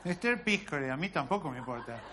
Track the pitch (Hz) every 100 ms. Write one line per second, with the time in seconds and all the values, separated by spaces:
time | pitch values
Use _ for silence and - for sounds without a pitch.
0 | 180 175 240 240 226 202 - 147 131 131
1 | 190 175 135 202 160 123 123 120 117 117
2 | -